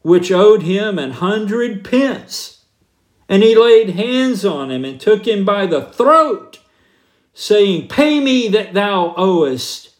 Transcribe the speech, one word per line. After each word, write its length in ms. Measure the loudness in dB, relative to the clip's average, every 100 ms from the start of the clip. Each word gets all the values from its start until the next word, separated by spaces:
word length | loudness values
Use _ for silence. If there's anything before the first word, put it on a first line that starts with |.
which 320 | 4 2 2
owed 300 | 2 4 4
him 360 | 2 -2 -2 -4
an 120 | -8
hundred 720 | -6 -4 -4 -4 -4 -6 -8
pence. 760 | -4 -2 -2 -4 -12 -16 -16 _ _ _ _ _ _ _ _
And 140 | 2
he 120 | 4
laid 360 | 4 6 4 4
hands 560 | -4 -4 -2 -2 -2 -4
on 240 | -4 -8
him 140 | -8
and 140 | -8 -6
took 280 | 0 0 0
him 180 | -2
by 220 | -2 -2 -2
the 160 | -4
throat, 800 | -6 -2 2 4 2 -4 -10 -20 _ _ _ _ _ _ _
saying, 540 | _ 0 2 2 0 -6
'Pay 320 | 0 0 0
me 280 | 0 0 0
that 240 | -2 -2
thou 400 | -4 -2 -2 -4 -2
owest.' 760 | 0 0 0 -4 -10 -14 -18 _